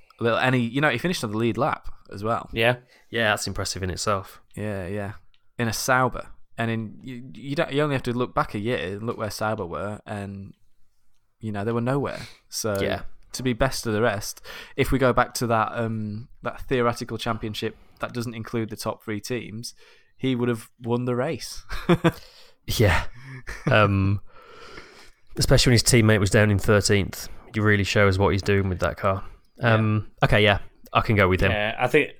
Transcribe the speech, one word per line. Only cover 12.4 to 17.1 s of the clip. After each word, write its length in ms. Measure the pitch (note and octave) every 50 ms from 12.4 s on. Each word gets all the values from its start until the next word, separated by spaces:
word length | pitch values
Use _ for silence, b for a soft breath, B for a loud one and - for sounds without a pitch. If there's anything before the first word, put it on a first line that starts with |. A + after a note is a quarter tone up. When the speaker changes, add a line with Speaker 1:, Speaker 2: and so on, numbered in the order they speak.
| _ _
Speaker 1:
So 320 | - - - A2 G2+ G2
Speaker 3:
Yeah. 220 | G2 - - - - - - - - - -
Speaker 1:
to 100 | - B2
be 100 | C3 A#2+
best 340 | - C#3 C3 - - - A#2
of 40 | G#2+
the 100 | G#2 A#2
rest, 380 | A#2+ G2+ G#2 - - - - - B B B B B B
if 160 | B C3 - C#3
we 80 | B2
go 120 | C3 B2 A#2+
back 220 | B2 A#2+ - -
to 140 | - B2+ A#2
that, 240 | A#2 A2 G#2+ G2+ D#2+
um, 540 | A#2+ A#2 A2+ A2+ A2 G#2+ G#2+ G#2 G#2+ B2+ - - - -
that 180 | A#2+ - - -
theoretical 560 | - C#3 B2 A#2+ A#2 A#2 - B2 -